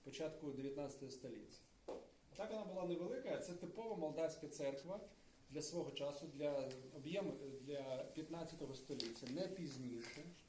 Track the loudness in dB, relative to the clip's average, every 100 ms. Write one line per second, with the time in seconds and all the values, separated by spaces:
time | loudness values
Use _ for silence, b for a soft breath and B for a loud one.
0 | -8 0 0 2 0 2 0 2 0 0
1 | -6 -4 -4 -6 -8 -14 -18 -12 -6 -6
2 | -6 -18 -16 -4 0 0 0 0 2 4
3 | 2 2 2 0 0 -4 -4 -2 0 2
4 | 2 6 4 4 -6 2 2 2 -2 -4
5 | -6 -12 B B -6 -2 2 2 2 2
6 | 0 0 -4 2 4 4 2 -2 -6 -6
7 | 2 4 4 0 -4 -4 -2 0 2 0
8 | 0 -2 -2 0 -2 -2 -2 -4 -2 0
9 | 0 -2 0 2 2 2 0 0 -2 -2
10 | -4 -6 -8 -10